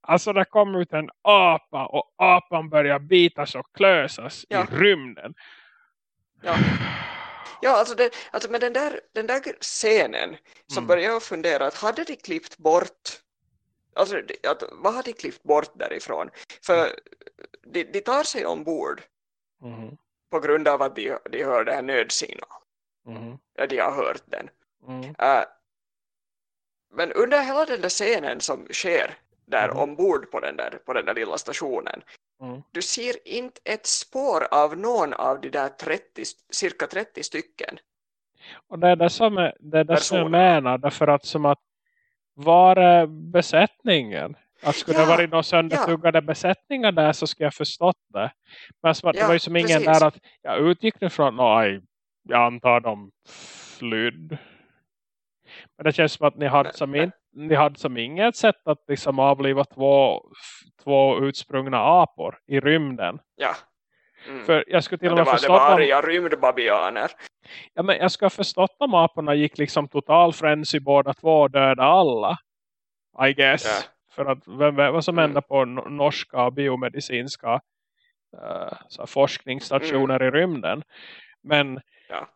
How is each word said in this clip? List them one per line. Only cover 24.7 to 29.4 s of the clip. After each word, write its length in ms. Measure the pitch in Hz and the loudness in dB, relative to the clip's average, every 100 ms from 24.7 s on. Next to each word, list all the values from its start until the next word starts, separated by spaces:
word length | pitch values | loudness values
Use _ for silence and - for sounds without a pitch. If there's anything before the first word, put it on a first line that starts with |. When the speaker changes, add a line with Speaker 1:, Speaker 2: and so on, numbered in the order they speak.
| _ 127 | _ -18
Speaker 1:
Mm. 160 | 127 131 151 | -16 -16 -4
Speaker 2:
Äh, 260 | 127 135 - _ _ _ _ _ _ _ _ _ _ _ _ _ _ | 0 0 -2 _ _ _ _ _ _ _ _ _ _ _ _ _ _
men 180 | - 170 | -8 -6
under 300 | - 240 285 | -2 0 0
hela 220 | 262 269 | 0 -2
den 160 | 311 240 | -2 -4
där 80 | 180 | -6
scenen 520 | - 208 226 147 - | -4 -2 -2 -4 -8
som 260 | - 143 - | -8 -8 -8
sker 440 | - 185 170 - - _ _ | -8 -2 -2 -2 -8 _ _